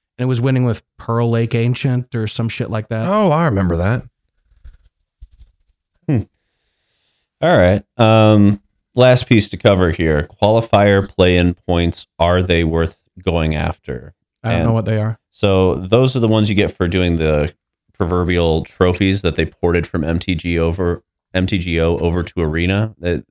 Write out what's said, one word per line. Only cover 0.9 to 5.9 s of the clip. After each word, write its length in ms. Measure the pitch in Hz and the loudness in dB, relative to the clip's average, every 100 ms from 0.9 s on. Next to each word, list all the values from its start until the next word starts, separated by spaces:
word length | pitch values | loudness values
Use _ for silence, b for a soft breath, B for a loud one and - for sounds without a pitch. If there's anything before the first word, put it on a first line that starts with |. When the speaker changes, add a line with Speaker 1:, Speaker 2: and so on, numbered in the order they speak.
| _ | _
Speaker 1:
Pearl 320 | - 117 120 | -6 -2 0
Lake 240 | 117 117 | 0 -2
Ancient 600 | 117 120 123 139 127 123 120 | -2 -2 -2 -2 -2 -4 -6
or 100 | 107 | -6
some 240 | - 117 | -4 -6
shit 220 | - - | -6 -6
like 180 | 110 104 | -6 -6
that. 180 | 110 113 | -6 -2
Speaker 2:
Oh, 220 | 208 196 | 0 0
I 160 | 151 170 | 0 0
remember 320 | 98 92 82 | 0 0 0
that. 260 | 92 120 - _ _ _ _ _ - - _ _ _ _ - _ - _ _ _ _ | 0 -2 -6 _ _ _ _ _ -20 -20 _ _ _ _ -20 _ -20 _ _ _ _